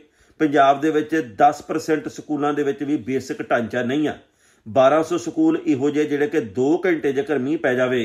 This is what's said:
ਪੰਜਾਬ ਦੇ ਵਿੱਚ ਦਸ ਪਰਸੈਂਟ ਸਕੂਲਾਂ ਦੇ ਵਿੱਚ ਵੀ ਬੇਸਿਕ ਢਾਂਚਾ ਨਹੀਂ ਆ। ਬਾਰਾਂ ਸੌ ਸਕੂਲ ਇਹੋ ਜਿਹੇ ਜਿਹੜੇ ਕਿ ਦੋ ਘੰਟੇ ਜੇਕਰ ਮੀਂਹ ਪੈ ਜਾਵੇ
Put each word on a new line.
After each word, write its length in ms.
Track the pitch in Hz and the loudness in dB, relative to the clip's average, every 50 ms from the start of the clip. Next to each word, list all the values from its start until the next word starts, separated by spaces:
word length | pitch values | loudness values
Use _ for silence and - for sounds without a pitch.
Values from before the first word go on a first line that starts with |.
| - _ _ _ _ _ _ - | -8 _ _ _ _ _ _ -2
ਪੰਜਾਬ 400 | 160 147 139 147 139 135 143 135 | 0 2 4 4 6 4 4 2
ਦੇ 100 | 143 160 | 2 0
ਵਿੱਚ 240 | 151 151 151 - 160 160 139 117 98 - | 0 0 -2 0 -2 -2 -4 -2 0 4
ਦਸ 240 | 147 147 151 - - | 4 4 4 2 -6
ਪਰਸੈਂਟ 460 | - 170 156 - - 156 147 147 151 | -8 -6 -6 -2 -2 -2 -2 -2 -6
ਸਕੂਲਾਂ 440 | - - 127 - 151 143 143 147 147 | -12 -12 -10 -6 -4 -2 -2 -2 0
ਦੇ 80 | 143 147 | 0 -2
ਵਿੱਚ 200 | 139 139 139 147 | -2 -2 -4 -4
ਵੀ 140 | 139 151 | -2 -2
ਬੇਸਿਕ 460 | 139 104 110 131 131 127 - 147 - 147 | -4 -2 -2 -4 -4 -4 -6 -8 -8 -4
ਢਾਂਚਾ 400 | - 139 123 113 107 120 123 123 | -2 -2 -2 -2 -2 -4 -4 -2
ਨਹੀਂ 260 | 117 135 151 151 139 | -2 -2 -2 -2 -2
ਆ। 80 | 101 - - _ _ _ _ _ _ _ - | -4 -8 -14 _ _ _ _ _ _ _ -12
ਬਾਰਾਂ 360 | 113 101 131 131 135 147 160 160 | -4 2 4 4 6 6 4 2
ਸੌ 120 | 160 175 | 0 -2
ਸਕੂਲ 420 | 165 - 226 156 160 160 160 156 - - | -4 -4 -4 0 2 2 2 2 0 0
ਇਹੋ 220 | 160 147 123 135 147 | 0 0 0 0 0
ਜਿਹੇ 140 | 139 147 151 | 0 0 -2
ਜਿਹੜੇ 220 | 147 147 139 147 | 0 0 -2 -2
ਕਿ 140 | 147 - 151 | 0 0 -2
ਦੋ 400 | 127 104 95 127 127 143 165 175 - | -4 -2 -2 0 2 2 2 2 2
ਘੰਟੇ 260 | 185 170 151 - 143 127 | 0 0 0 0 -2 0
ਜੇਕਰ 260 | 139 139 - 147 135 | 0 -2 -2 -2 -2
ਮੀਂਹ 200 | 123 139 160 165 | 0 -2 -2 0
ਪੈ 140 | 156 135 127 | 0 0 0
ਜਾਵੇ 260 | 123 127 123 127 123 | 2 0 0 0 0